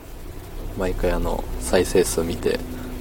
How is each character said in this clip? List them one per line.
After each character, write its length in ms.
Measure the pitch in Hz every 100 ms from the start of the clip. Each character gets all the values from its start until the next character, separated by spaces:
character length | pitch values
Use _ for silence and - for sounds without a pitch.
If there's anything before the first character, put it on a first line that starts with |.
| - - - - - - - 101
毎 160 | 92
回 180 | 90 90
あ 60 | 87
の、 260 | 85 82 - -
再 240 | - 92
生 180 | 87 95
数 180 | 85 -
見 140 | 85 -
て、 220 | - - - - - -